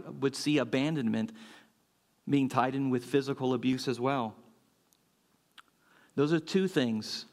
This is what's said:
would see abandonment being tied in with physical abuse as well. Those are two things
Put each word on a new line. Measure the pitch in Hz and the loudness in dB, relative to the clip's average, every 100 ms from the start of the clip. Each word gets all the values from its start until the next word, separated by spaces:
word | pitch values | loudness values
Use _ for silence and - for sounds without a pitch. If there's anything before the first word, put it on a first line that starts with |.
| - 147 | -8 -4
would | 139 139 | -2 0
see | 147 147 | 0 0
abandonment | 117 131 147 156 113 110 110 - - - _ _ _ _ _ _ - | 2 0 0 0 0 0 -2 -8 -20 -20 _ _ _ _ _ _ 0
being | 143 131 | 0 2
tied | 127 127 | 2 0
in | 135 135 | 0 0
with | 123 | -2
physical | 120 139 135 131 131 | 0 0 0 -2 0
abuse | 127 127 131 139 | 0 0 0 -2
as | 120 | -2
well. | 131 139 113 - - _ _ _ _ _ _ _ _ _ _ - - _ _ _ _ | -2 -2 -4 -8 -20 _ _ _ _ _ _ _ _ _ _ -20 -20 _ _ _ _
Those | - 147 | 0 2
are | 160 | 2
two | 160 190 190 | 2 2 2
things | 160 120 110 - - - | 2 0 0 -4 -10 -12